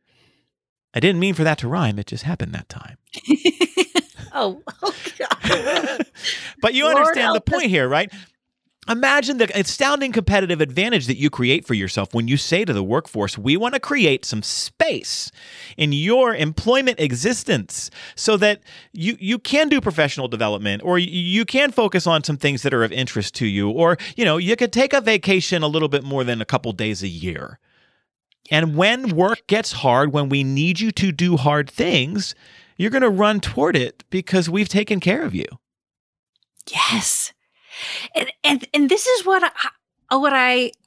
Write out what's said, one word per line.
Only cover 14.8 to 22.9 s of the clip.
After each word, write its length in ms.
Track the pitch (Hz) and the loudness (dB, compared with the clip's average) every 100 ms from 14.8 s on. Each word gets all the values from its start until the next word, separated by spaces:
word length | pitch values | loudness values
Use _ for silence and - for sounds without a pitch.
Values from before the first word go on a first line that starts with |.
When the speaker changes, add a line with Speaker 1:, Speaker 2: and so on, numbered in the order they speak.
| 320 156 - - - - - - - - | -2 -2 -6 -8 -8 -14 -20 -20 -16 -4
Speaker 1:
in 160 | 151 | -2
your 420 | 143 170 247 254 | 0 2 2 2
employment 640 | 220 156 156 214 262 262 226 | 2 -2 -2 0 2 2 0
existence 920 | 151 120 180 240 - 151 95 - - - - - | -2 -2 -2 -2 -2 -2 -2 -10 -12 -14 -18 -6
so 200 | - 214 | 0 4
that 260 | 208 208 - - - | 2 0 -6 -20 -18
you, 240 | 180 175 233 | -6 -4 -4
you 200 | 185 233 | -4 -4
can 300 | - 285 311 | 0 0 2
do 120 | 277 | 2
professional 480 | 208 160 143 143 127 | 0 0 0 0 -6
development, 540 | 113 107 101 104 101 | -2 -2 0 -2 -4
or 100 | 180 | 0
y-, 60 | 180 180 | 0 0
you 360 | 175 175 196 | -2 -2 0
can 280 | 226 262 285 | 0 0 0
focus 340 | - 220 185 170 | 2 2 2 2
on 160 | 160 | 0
some 140 | 147 143 | 0 -2
things 260 | 151 135 | 0 0
that 120 | 139 | 0
are 100 | 127 | 2
of 80 | 120 | 0